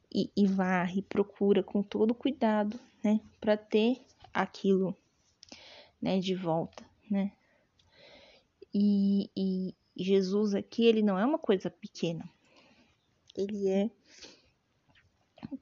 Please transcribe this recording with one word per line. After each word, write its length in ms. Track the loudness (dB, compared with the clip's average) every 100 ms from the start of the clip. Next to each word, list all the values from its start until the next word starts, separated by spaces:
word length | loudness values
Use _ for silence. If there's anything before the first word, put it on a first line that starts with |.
| -8
E, 200 | -4 -2 0
e 120 | 2
varre, 560 | 2 0 0 0 -4
procura 580 | -4 -2 -2 0 2 2
com 220 | 0 -4
todo 320 | -2 0 0 0
cuidado, 640 | -2 0 0 0 -2 -6 -16 _
né? 160 | 0 0 -2 -6
Pra 160 | -2 -2
ter 460 | 0 2 2 0 -8 _ -6
aquilo, 600 | -4 -4 -2 0 2 0 -6 _ _ _ _ -20 -20 -20 -20 -20 -6
né? 180 | -2 0
De 160 | 0 -2
volta, 480 | 0 -2 -4 -10 -20 _ -4
né? 220 | -2 -2 -6 _ _ _ _ _ _ -20 -20 -20 -20 _ -20 -6
E, 560 | 0 2 4 2 0 -2 -4
e 400 | -2 -2 -6 -10 _ -6
Jesus 580 | 2 2 2 0 0
aqui, 320 | -2 -4 2 4
ele 160 | 4
não 160 | 2 0
é 80 | 0
uma 140 | -2
coisa 300 | 0 -2 -2
pequena. 600 | -10 -16 -6 -6 -6 -10 _ _ _ _ _ _ _ _ _ _ -8
Ele 320 | -6 -2 0
é 200 | 2 0 _ _ -20 -20 -20 _ _ _ _ _ _ _ _ _ -18 -14 -6